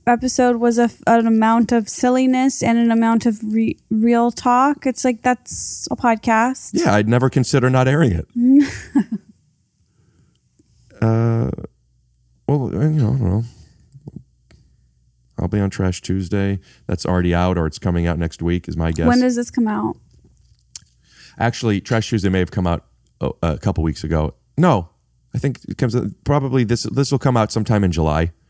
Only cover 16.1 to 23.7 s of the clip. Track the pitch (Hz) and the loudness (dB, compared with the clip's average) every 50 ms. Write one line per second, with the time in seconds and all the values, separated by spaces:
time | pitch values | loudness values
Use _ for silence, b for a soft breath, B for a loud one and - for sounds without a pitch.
16.1 | 95 95 95 85 98 101 98 98 98 95 b b b b b b - - - - | -4 -4 -4 -2 -2 -2 -2 -2 -2 -4 b b b b b b -6 -4 -2 -2
17.1 | 90 90 90 87 87 85 87 92 92 87 82 80 - - - 98 87 87 85 85 | 0 0 2 2 2 2 2 2 0 0 -2 -4 -4 -4 -4 -2 -2 0 0 -2
18.1 | 82 82 85 80 - - 85 85 87 87 - - 78 80 82 82 82 82 82 143 | -2 -2 -4 -6 -6 -4 -4 -2 -2 -2 -4 -6 -6 -4 -2 -2 -2 0 0 2
19.1 | 240 247 247 254 240 233 240 - - 247 233 214 208 214 208 - 349 - _ _ | 2 2 2 0 -2 -2 -6 -6 -4 -4 -2 -2 -2 -4 -4 -6 -8 -10 _ _
20.1 | _ _ _ _ _ _ _ _ _ _ _ _ - - _ _ _ _ b b | _ _ _ _ _ _ _ _ _ _ _ _ -20 -20 _ _ _ _ b b
21.1 | b b b b b b 113 117 - - - 113 104 95 - - 123 113 - - | b b b b b b -4 -4 -2 -2 -2 0 0 0 -2 -2 -2 -2 -2 -2
22.1 | 120 107 85 98 92 92 90 - - 98 92 87 85 - - _ _ _ _ _ | -2 -2 0 0 2 0 0 -2 -2 -2 -2 0 -2 -2 -6 _ _ _ _ _
23.1 | _ - - 67 - - - 82 76 - - 101 | _ -6 -6 -6 -6 -2 -2 -2 -2 -2 -2 -2